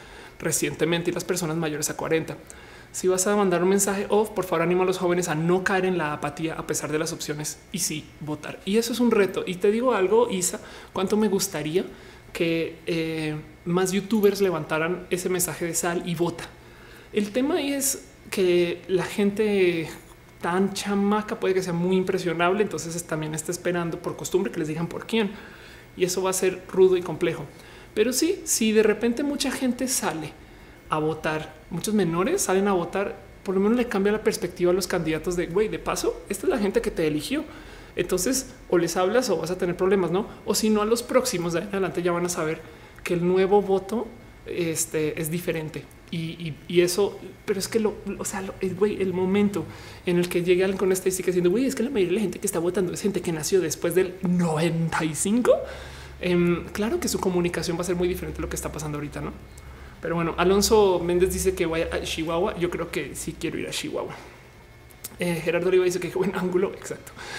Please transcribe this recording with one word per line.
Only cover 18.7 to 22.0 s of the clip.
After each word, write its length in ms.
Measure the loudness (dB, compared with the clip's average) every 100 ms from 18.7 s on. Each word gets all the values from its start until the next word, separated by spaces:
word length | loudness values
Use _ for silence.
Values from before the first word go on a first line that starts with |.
| -2 -2
la 160 | -2
gente 840 | 0 2 2 2 2 4 4 2 -4 -10 -18 -20 -20 -8
tan 320 | -2 2 2
chamaca 680 | 0 -2 0 2 2 -2 -2
puede 140 | 0
que 80 | 0
sea 120 | 0
muy 220 | 0 2
impresionable, 680 | 2